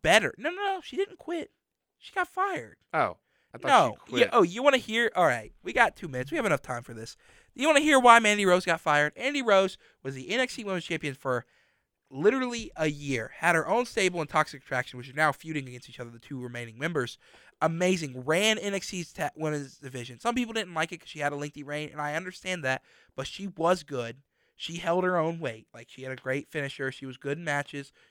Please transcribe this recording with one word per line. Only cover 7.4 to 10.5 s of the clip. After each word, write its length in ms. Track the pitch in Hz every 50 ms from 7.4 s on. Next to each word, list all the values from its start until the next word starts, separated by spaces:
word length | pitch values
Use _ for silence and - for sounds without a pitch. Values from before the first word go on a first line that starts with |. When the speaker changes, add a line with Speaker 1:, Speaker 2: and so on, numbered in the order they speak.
| _ _ _
Speaker 1:
You 120 | - 254 311
wanna 120 | 311 277
hear 180 | 294 302 302 262
why 200 | 247 247 233 233
Mandy 260 | 226 214 208 208 202
Rose 200 | 185 180 175 185
got 140 | 185 170 160
fired? 320 | - 165 147 147 147 151 -
Andy 240 | - 226 269 285 285
Rose 380 | 262 226 202 190 190 190 - - _ _ _ _ _
was 120 | 135 135
the 160 | 131 135 -
N 100 | 190 247
X 160 | 262 247